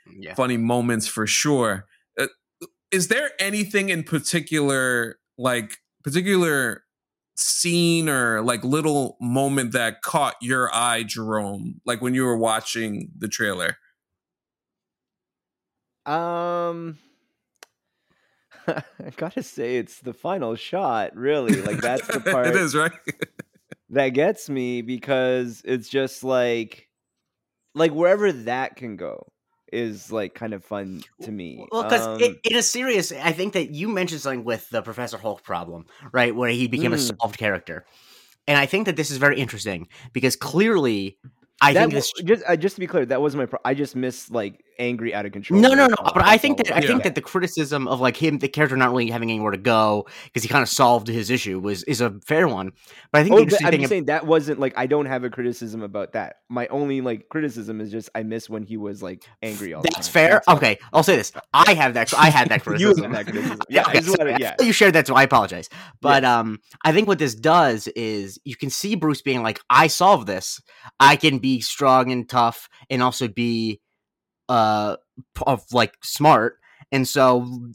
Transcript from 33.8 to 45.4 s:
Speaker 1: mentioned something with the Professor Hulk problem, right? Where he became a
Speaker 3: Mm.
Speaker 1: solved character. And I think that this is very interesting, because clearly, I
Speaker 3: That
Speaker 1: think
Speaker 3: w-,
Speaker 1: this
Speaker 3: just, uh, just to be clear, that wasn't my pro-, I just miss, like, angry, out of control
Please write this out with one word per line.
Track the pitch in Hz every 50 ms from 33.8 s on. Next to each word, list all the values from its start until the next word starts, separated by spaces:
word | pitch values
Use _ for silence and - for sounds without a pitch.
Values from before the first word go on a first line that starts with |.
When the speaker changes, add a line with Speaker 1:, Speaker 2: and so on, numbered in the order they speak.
| 180
Speaker 1:
mentioned | - 202 185 180 170 165 147
something | 135 139 131 123 110
with | 120 113 107 - -
the | - 113
Professor | 101 117 107 123 123 110 110
Hulk | 101 107 110 101 - _
problem, | - 98 85 87 85 85 85 82 _ _ _ 143 131
right? | - 127 120 120 107
Where | 120 123 117
he | 120 123 127
became | 117 123 151 - 117 117
a |
Speaker 3:
Mm. | 110 131 117 107 -
Speaker 1:
solved | 117 107 -
character. | - 113 104 95 87 - - 80 80 - _ _ _ _ _ - - _ _ _ _ _
And | - 147
I | 143 139
think | 139 - 196 220
that | 196 160
this | 160 151 139
is | 143
very | 131 139 143 143 131
interesting, | 135 110 - 104 - 107 92 85 87 _ _ - - - _
because | 127 127 127 123
clearly, | - - - - 170 208 226 220 180 139 123 110 101 98 98 - _ _ - _ _ _ _ _ _
I | 139 143 143
Speaker 3:
That |
Speaker 1:
think | 185 226 - 143
Speaker 3:
w-, |
Speaker 1:
this | 139 131 - - - 180
Speaker 3:
just, | 170 226 202 151
uh, | 175 175
just | 151 156 196 -
to | -
be | 185
clear, | 165 - 170 131
that | 117 135 127
wasn't | 147 151 139 147 127
my |
pro-, | - 131 - -
I | - 139
just | 139 143 131 -
miss, | 127 127 127 123 - - -
like, | 113 117 104 101 - _ _ _ _ -
angry, | 123 123 123 110 113 117 -
out | 104 101
of | 101
control | 101 101